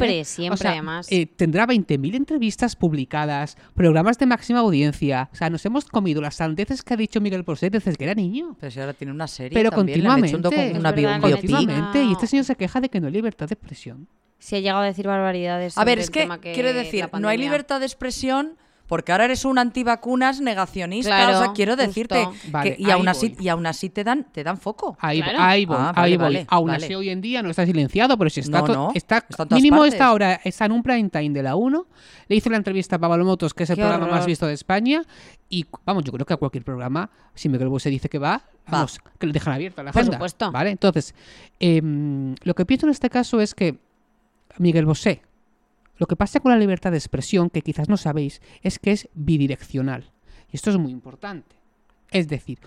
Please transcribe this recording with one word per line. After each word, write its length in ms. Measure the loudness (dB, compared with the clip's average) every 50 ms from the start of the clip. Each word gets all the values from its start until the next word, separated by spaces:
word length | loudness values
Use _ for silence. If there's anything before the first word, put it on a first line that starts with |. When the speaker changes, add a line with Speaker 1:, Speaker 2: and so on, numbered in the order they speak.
| 0 0
Speaker 1:
tener. 180 | 0 -2 -4
Speaker 2:
siempre, 280 | -6 -8 -6 -4 -4 -2
Speaker 1:
O 40 | -2
sea, 140 | -2 -2
Speaker 2:
además. 360 | -2 -2 -4 -6 -8 -8 -4 -2
Speaker 1:
eh, 140 | 0 0 0
tendrá 400 | 0 -2 0 0 2 2 2 2
veinte 320 | 4 2 2 2 2 0 0
mil 180 | 0 -2 -2
entrevistas 640 | -2 -2 -2 -2 0 0 -2 -2 -2 -2 -4 -2 0
publicadas, 800 | 0 0 0 0 -2 -4 -4 -4 -2 -2 -2 -4 -6 -8 -10 -16 -20 -8 _
programas 420 | 4 4 6 6 6 4 2 2 2
de 80 | 2 2
máxima 320 | 2 2 0 0 0 2
audiencia. 680 | 4 4 4 4 2 2 0 0 -2 0 0 0 -2 -4 -6
O 20 |
sea, 140 | -4 -4 -2
nos 160 | -2 -2 -4
hemos 200 | -2 -2 -2 -4
comido 360 | -2 -2 0 0 0 0 0
las 140 | -2 -4 -4
sandeces 480 | -4 -4 -4 -2 -4 -4 -4 -4 -6 -4
que 100 | -4 -2
ha 40 | -2
dicho 220 | -2 -2 -2 -2
Miguel 240 | -2 -2 -2 -4 -4
Bosé 260 | -6 -4 -2 -2 -2
desde 240 | 0 0 0 -2 -2
que 100 | -2 -4
era 100 | -4 -2
niño. 400 | -2 -2 -2 -4 -4 -8 -8 -12 -12
Speaker 3:
Pero 100 | -14 -12
si 80 | -10 -8
ahora 140 | -8 -8 -10
tiene 180 | -10 -10 -10
una 160 | -8 -8 -10 -10
serie 260 | -10 -12 -10 -2 0
Speaker 1:
Pero 180 | 2 2 4
Speaker 3:
también, 300 | 4 2 2 2 2 2
le 60 | 4 4
han 160 | 4 4 4
hecho 140 | 2 0 0
un 40 | 0
Speaker 1:
continuamente, 280 | 0 0 0 0 0
Speaker 3:
docu-, 40 | -2
Speaker 2:
Es 40 | 0
Speaker 3:
una 120 | 0 0 2
Speaker 2:
verdad, 160 | 2 2 2 2 2
Speaker 3:
bio-, 20 |
Speaker 2:
que 60 | 2 2
Speaker 3:
biopic. 160 | 2 2 2
Speaker 2:
encima 140 | 0 2 2
Speaker 1:
continuamente. 440 | 2 2 0 -2 -2 0 0 2 2
Y 60 | 2 2
este 140 | 0 0 0
señor 180 | 0 0 0
se 100 | 0 -2
queja 240 | -4 -4 -4 -2 -4
de 80 | -4 -2
que 120 | -2 -4
no 60 | -4 -2
hay 60 | -2
libertad 340 | -4 -4 -4 -6 -6 -8 -10
de 40 | -10
expresión. 540 | -10 -12 -14 -18 -16 -16 -18 -18 -18 -20 -20 _ _ _ _ _ _
Speaker 2:
Sí, 160 | -12 -6 -4
ha 40 | -2
llegado 220 | -2 0 0 0
a 40 | 0
decir 220 | 0 -2 -2 -2 -2
barbaridades 720 | 0 0 0 0 -2 -2 -2 -4 -4 -4 -4 -4 -2 0
Speaker 3:
A 40 | 2
ver, 100 | 2 2
Speaker 2:
sobre 60 | 2 0
Speaker 3:
es 40 | -2
Speaker 2:
el 40 | -2
Speaker 3:
que, 60 | -2
Speaker 2:
tema 180 | -2 -2 -4 -8
que 140 | -10 -8 -6
Speaker 3:
quiero 180 | -2 -2 -2
decir, 280 | -2 -2 -4 -4 -4 -4
Speaker 2:
la 60 | -4 -4
Speaker 3:
no 200 | -4 -4 -2 -2
hay 100 | -2 -2
Speaker 2:
pandemia. 80 | -2
Speaker 3:
libertad 340 | -2 -2 -2 -2 -4 -4 -4
de 80 | -4 -6
expresión 640 | -6 -8 -8 -8 -6 -4 -2 -2 0 -2 -2 -4 -8 -14 _ _ _ _ _
porque 260 | -4 -4 -4 0 0
ahora 140 | 2 2 2
eres 180 | 2 0 0 -2
un 120 | 0 2 2
antivacunas 840 | 2 0 -2 -2 0 0 0 -2 -2 -2 0 0 2 0 0 0
negacionista. 680 | -2 -2 -2 -2 -2 -4 -4 -6 -6 -4 -4 -4 -2 0
Speaker 2:
Claro, 300 | 2 4 4 4 4 4
Speaker 3:
O 40 | 2
sea, 100 | 0 0
quiero 180 | 0 0 0 2
Speaker 2:
justo. 140 | 0 0 -2
Speaker 3:
decirte 400 | -2 -4 -4 -2 0 0 0 -2 -4 -10 -10 -6
Speaker 1:
Vale, 240 | -4 -2 -2 -2 -2
Speaker 3:
que, 60 | 0 2
y 80 | 2
aún 160 | 2 4 2 2
Speaker 1:
ahí 40 |
Speaker 3:
así, 180 | 0 0 -2 -4
Speaker 1:
voy. 160 | -4 -4 -2
Speaker 3:
y 40 | -2
aún 160 | -2 -2 -2
así 240 | -4 -6 -6 -8 -8
te 140 | -6 -4 -2
dan, 240 | -2 -2 -2 -4 -6
te 120 | _ -8 -6
dan 160 | -6 -6 -6
foco. 360 | -6 -8 -8 -6 -8 -8 -6 -6
Speaker 1:
Ahí, 220 | -4 -2 -2 0 0
Speaker 2:
Claro. 160 | 0 0 2
Speaker 1:
ahí 240 | 4 4 4 4 2
voy, 100 | 0 0 0
Speaker 3:
Ah, 120 | 0 0 2
Speaker 1:
ahí 200 | 2 4 4 4
Speaker 3:
vale, 20 | 4
Speaker 1:
voy. 60 | 2 2 0
Speaker 3:
vale, 100 | -2 0 2
Speaker 1:
Aún 180 | 2 2 2 2
Speaker 3:
vale. 160 | 0 -2 -4
Speaker 1:
así 80 | -4 -6
hoy 160 | -6 -4 -4
en 100 | -6 -6
día 220 | -6 -4 -4 -4
no 80 | -4 -4
está 160 | -2 0 0
silenciado, 500 | 2 2 2 0 2 2 2 4 4 4
pero 140 | 4 2 0
si 120 | 0 -2
está 180 | -4 0 0 2
Speaker 3:
No, 60 | 2
Speaker 1:
to-, 80 | 2 2
Speaker 3:
no, 180 | 0 0 -2 -2
Speaker 1:
está, 320 | -4 -2 0 0 0 0 -2
Speaker 3:
está 140 | -6 -8 -2
en 60 | 2
todas 100 | 4 6
Speaker 1:
mínimo 180 | 8 8 10 10
Speaker 3:
partes. 160 | 8 8 6
Speaker 1:
está 100 | 6 6
ahora, 340 | 6 6 6 4 2 2 0 -2
está 220 | -6 -2 0 0
en 60 | 0
un 120 | 2 0 0
prime 260 | 0 0 0 0 0
time 220 | -2 -2 -2 -2
de 100 | -2 -2
la 140 | -2 0 0
uno. 320 | 0 0 0 0 -2 -2 -6 _ -20 -20 -20 -20 -20 -6 -2
Le 80 | 0
hizo 140 | 0 2 2
la 60 | 0 0
entrevista 400 | 0 -2 -2 -2 -2 -2 -2 0
a 20 |
Pablo 260 | 0 2 2 2 4
Motos, 300 | 2 2 0 0 -4 -4
que 80 | -2 -2
es 60 | -2
el 40 | 0
Speaker 2:
Qué 60 | 2
Speaker 1:
programa 240 | 2 2 2 2 0
más 80 | 0 0 0
Speaker 2:
horror. 100 | 0 0
Speaker 1:
visto 180 | 0 0 -2
de 80 | -4 -4
España. 480 | -4 -4 -2 0 0 2 2 0 0 -2 -6 -12 -20 -20 -20 -20 _ _ _
Y, 160 | -4 -4 -4 -6 -10 -8 _
vamos, 200 | -2 -2 -2 -2
yo 80 | -4
creo 160 | -6 -6 -4 -4
que 80 | -2
a 20 | -2
cualquier 260 | -2 -4 -4 -6 -8
programa, 460 | -8 -8 -8 -6 -4 -4 -4 -4 -6 -10 _ _ _ -14
si 160 | -6 -2 -2
Miguel 200 | 0 0 0 0
Bosé 200 | -2 -2 -2 -2
dice 180 | -2 -2 -4 -6
que 120 | -4 -4
va, 140 | -2 -2 -2 -2
Speaker 3:
Va. 60 | -6 _ _ _ _ -4
Speaker 1:
vamos, 300 | -2 -2 -2 -2 -6 -12 -20 -20 -12 _
que 80 | -4
le 80 | -2 -2
dejan 220 | -2 -2 -2 -4
abierta 260 | -4 -6 -8 -10 -12
la 100 | -12 -2
Speaker 2:
Por 100 | 0 2
Speaker 1:
agenda, 160 | 2 2 0 -2
Speaker 2:
supuesto. 340 | -4 -8 -6 -6 -6 -4
Speaker 1:
¿vale? 180 | -2 -2 -2 -2
Entonces, 460 | -2 2 2 2 2 2 -2 -4 -8 -20 -20 -20 -20 -20 -20 -20 _ _
em, 760 | 2 4 4 4 2 0 -2 -2 -2 -2 -2 -4 -4 -6 -8 -4 -4
lo 100 | -2 0
que 120 | 0 2
pienso 200 | 2 2 2 2
en 60 | 2
este 180 | 2 2 0 0
caso 320 | 0 0 0 0 0 0
es 140 | 0 0 -2
que 240 | -2 -2 -2 -2 -4 _ _ _ _ _ _ _ _ _ _ _ _ _ _ _ 0
Miguel 280 | 2 4 4 4 4
Bosé, 360 | 2 2 2 2 0 0 -2 _ _ _ _ _ _ _ _ _ _ _ _ _ _ _ -4
lo 80 | -2 -2
que 80 | 0
pasa 240 | 0 0 0 0 0
con 120 | 2 4
la 60 | 4 4
libertad 340 | 4 2 0 0 -2 -2
de 60 | -2 -2
expresión, 520 | -2 -4 -6 -6 -4 0 0 2 2 2
que 120 | 0 -2
quizás 280 | -4 -4 -4 -2 0 0
no 80 | 0 0
sabéis, 440 | 0 -2 -2 -2 -2 -4 -6 -10 -16 -20 -18 -8
es 180 | -6 -6 -6 -2
que 120 | 0 0
es 180 | 0 0 -2 -8 _
bidireccional. 1000 | -6 0 0 2 2 2 0 0 -4 -8 -8 -6 -4 -4 -4 -4 -6 -10 -16 _ _ _ -20 -20 -20 -16 _
Y 40 | -14
esto 140 | -6 -2 0
es 80 | 0 0
muy 140 | 0 -2
importante. 640 | -4 -10 -14 -18 -18 -14 -14 -12 -12 -14 -16 _ _ _ _ _ _ _ _ _ _ _ _ _
Es 160 | -2 -2 0 0
decir, 320 | -4 -6 -6 -10 -14 -14 -16